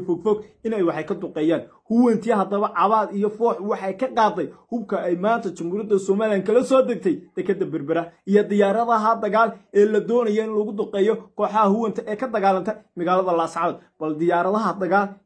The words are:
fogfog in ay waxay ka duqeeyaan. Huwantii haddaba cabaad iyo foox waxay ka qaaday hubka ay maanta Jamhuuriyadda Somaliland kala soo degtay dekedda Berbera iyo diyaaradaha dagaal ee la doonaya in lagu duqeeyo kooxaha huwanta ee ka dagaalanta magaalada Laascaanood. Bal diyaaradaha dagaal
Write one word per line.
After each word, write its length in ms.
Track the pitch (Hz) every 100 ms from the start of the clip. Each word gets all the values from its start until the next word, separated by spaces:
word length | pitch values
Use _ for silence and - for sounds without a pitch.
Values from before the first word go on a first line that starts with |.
| 185
fogfog 360 | 170 196 208 - _
in 100 | 226
ay 100 | 220
waxay 200 | 170 151 156
ka 100 | 180
duqeeyaan. 480 | 165 156 156 160 - _ -
Huwantii 420 | 226 240 214 226
haddaba 380 | 214 190 202 202 190
cabaad 320 | 190 220 196 196
iyo 140 | 208
foox 280 | 208 233 190
waxay 340 | 202 190 190 190
ka 100 | 254
qaaday 400 | 240 214 175 151 - -
hubka 300 | 240 196 185
ay 120 | 175 175
maanta 340 | 202 233 196
Jamhuuriyadda 500 | 165 170 202 208 196
Somaliland 440 | 196 196 220 202 214
kala 180 | 233
soo 180 | 254 262
degtay 340 | 247 202 190 143 - -
dekedda 300 | 180 185 160
Berbera 460 | 156 143 160 165 - -
iyo 180 | 202
diyaaradaha 720 | 202 202 196 214 233 226 214 220
dagaal 300 | 208 214 226 - _
ee 120 | 196 208
la 140 | 214
doonaya 440 | 170 240 233 214 220
in 80 | 214
lagu 160 | 214
duqeeyo 440 | 208 208 202 202 220 - -
kooxaha 320 | 208 214 202
huwanta 340 | 214 220 208 208
ee 80 | 214
ka 120 | 262
dagaalanta 480 | 220 196 190 180 - _ -
magaalada 420 | 175 185 185 170
Laascaanood. 420 | 165 165 170 139 _ -
Bal 160 | 156 151
diyaaradaha 560 | 170 170 170 214 208 202
dagaal 280 | 185 196 196 -